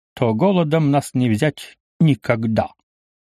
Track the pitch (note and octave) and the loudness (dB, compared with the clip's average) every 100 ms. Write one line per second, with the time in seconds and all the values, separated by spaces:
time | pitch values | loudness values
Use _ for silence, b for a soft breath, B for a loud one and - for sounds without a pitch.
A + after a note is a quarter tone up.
0 | _ - A#2 A2 F#3 F#3 D#3+ D#3+ D3 C#3+ | _ -4 -2 0 0 2 0 0 2 0
1 | - C3 B2 G#2+ D3+ - - - _ _ | -2 -2 0 0 -2 -4 -14 -20 _ _
2 | D#3+ B2 - A#2 A2+ A2 F2 - _ _ | 2 2 0 -2 0 -2 -4 -10 _ _
3 | _ _ | _ _